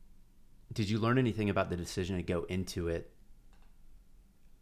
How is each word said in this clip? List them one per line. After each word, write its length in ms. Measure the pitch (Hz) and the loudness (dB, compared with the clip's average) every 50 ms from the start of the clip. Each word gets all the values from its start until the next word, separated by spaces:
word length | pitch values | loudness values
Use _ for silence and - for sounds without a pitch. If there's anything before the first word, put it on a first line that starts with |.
| - - - - - - - - - - - - - - | -20 -20 -20 -20 -20 -20 -20 -20 -20 -20 -20 -20 -16 -8
did 180 | 107 117 107 95 | -2 -2 0 2
you 80 | 110 110 | 2 2
learn 200 | 110 117 123 131 | 4 4 6 6
anything 320 | 127 117 98 104 104 101 | 4 4 2 2 2 2
about 200 | 90 95 95 85 | 4 2 2 2
the 60 | 90 | 0
decision 400 | 87 85 - - 98 92 87 98 | -4 -4 -4 -2 -2 -2 0 -2
to 60 | 90 | -2
go 220 | 85 - 87 85 - - | 0 0 0 -2 0 -2
into 400 | 92 92 90 - - 95 85 85 | -2 -2 -2 -2 -4 -4 -2 -2
it 240 | 82 82 - - - - - - - - - - - - - - - - - - - - - - - - - - - - - - - - | -2 -2 -4 -8 -16 -20 -20 -20 -20 -20 -20 -20 -20 -20 -20 -20 -20 -20 -20 -20 -20 -20 -20 -20 -20 -20 -20 -20 -20 -20 -20 -20 -20 -20